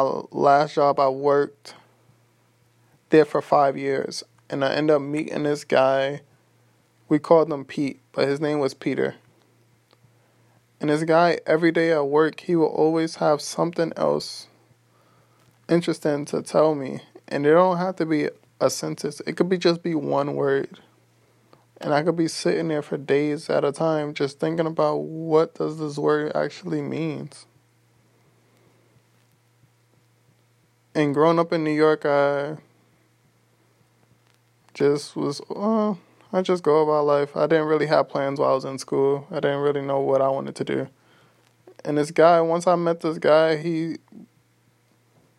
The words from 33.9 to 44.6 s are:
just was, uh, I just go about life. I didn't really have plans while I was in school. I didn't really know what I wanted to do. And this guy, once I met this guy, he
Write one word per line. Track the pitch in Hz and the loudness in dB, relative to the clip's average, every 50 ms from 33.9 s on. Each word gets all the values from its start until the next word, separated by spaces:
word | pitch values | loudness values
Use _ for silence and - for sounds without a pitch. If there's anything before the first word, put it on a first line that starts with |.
| _ _ _ _ _ _ _ _ _ _ _ _ _ _ _ _ _ | _ _ _ _ _ _ _ _ _ _ _ _ _ _ _ _ _
just | - 143 143 147 143 - - - | 0 2 2 2 0 -4 -8 -8
was, | 156 147 143 143 - - - - | -6 -6 -6 -6 -8 -12 -12 -8
uh, | - 202 214 226 214 214 214 196 - - _ _ _ _ _ | -4 -2 0 0 0 0 0 -2 -6 -10 _ _ _ _ _
I | - 185 | -4 -2
just | 185 185 180 175 - | 0 0 -2 0 2
go | 147 147 156 156 | 2 4 4 4
about | 151 151 151 147 | 2 2 2 2
life. | 147 143 143 143 139 - | 2 2 2 0 -2 0
I | 165 151 | -2 2
didn't | 151 160 156 156 | 2 2 2 2
really | 156 156 151 147 | 2 0 0 2
have | 151 156 143 139 | 2 2 2 2
plans | - - 147 139 139 139 143 | 0 -2 -4 -2 -2 -2 0
while | 139 131 | 0 2
I | 135 | 2
was | 131 135 | 0 -2
in | 135 135 | -6 -10
school. | 127 - - 143 139 139 139 143 139 143 - | -10 -8 -4 -2 0 2 0 0 -2 -6 -8
I | 165 147 | -6 -2
didn't | 151 143 143 143 | -2 -2 -2 0
really | 143 147 143 139 | 0 0 -2 -2
know | 139 139 139 139 | -4 -2 -2 -2
what | 139 135 135 135 | 0 2 2 2
I | 135 135 | 2 2
wanted | 135 139 139 139 139 | 0 -2 -6 -8 -8
to | - 143 | -6 -6
do. | - 139 135 135 - _ _ _ _ _ _ _ _ _ _ _ _ _ _ _ - - - - | -4 -4 -4 -4 -6 _ _ _ _ _ _ _ _ _ _ _ _ _ _ _ -20 -20 -12 -8
And | 151 151 | -4 -2
this | 147 147 156 | -2 -2 0
guy, | 165 160 156 170 175 165 | 4 6 6 6 6 6
once | 165 165 165 175 170 | 4 2 0 0 2
I | 185 175 | 2 2
met | 175 170 170 165 170 | 2 0 -2 -2 -2
this | - 175 165 | -4 -6 -4
guy, | 175 - 147 151 156 160 160 160 | 0 2 4 4 4 4 2 0
he | 147 160 175 165 160 165 160 - - _ _ - - - _ _ _ _ _ _ _ | -2 -2 -4 -4 -4 -4 -6 -8 -12 _ _ -20 -20 -20 _ _ _ _ _ _ _